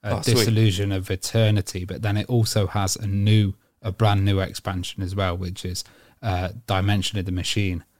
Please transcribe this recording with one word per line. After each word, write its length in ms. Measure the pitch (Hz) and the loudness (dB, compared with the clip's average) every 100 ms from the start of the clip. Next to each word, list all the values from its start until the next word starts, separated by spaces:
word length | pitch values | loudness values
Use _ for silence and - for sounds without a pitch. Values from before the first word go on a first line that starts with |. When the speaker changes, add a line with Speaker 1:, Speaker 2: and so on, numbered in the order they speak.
Speaker 1:
uh, 100 | 107 117 | -2 -2
Speaker 2:
Oh, 40 | |
sweet. 120 | 80 | 2
Speaker 1:
Disillusion 580 | 117 110 110 110 95 101 | 4 4 4 4 2 -2
of 180 | 95 95 | -2 -2
Eternity, 720 | 92 - 117 110 101 - 92 | -6 -2 2 4 2 0 -6
but 180 | 90 92 | -8 -6
then 140 | 104 104 | -2 -2
it 120 | - | 0
also 400 | 123 110 - 95 | 2 2 0 0
has 260 | 104 95 | -2 -2
a 120 | - 107 | -4 -4
new, 480 | 98 101 107 101 95 _ _ | 0 4 4 4 -2 _ _
a 80 | 107 | -8
brand 340 | 92 110 101 | 0 2 4
new 140 | 98 98 | 2 2
expansion 640 | 95 - - 92 90 - | 0 -6 -6 -6 -6 -6
as 140 | 95 95 | -6 -2
well, 200 | 95 90 | -2 -2
which 280 | 90 92 | -6 -8
is, 180 | 95 90 - _ _ _ | -8 -8 -12 _ _ _
uh, 280 | 110 90 92 113 - | -4 -2 -4 -8 -2
Dimension 520 | 95 98 104 92 104 | 0 2 0 0 -4
of 60 | |
the 80 | 92 | -4
Machine. 520 | 92 87 - 98 87 - | -4 -2 -2 -2 -4 -8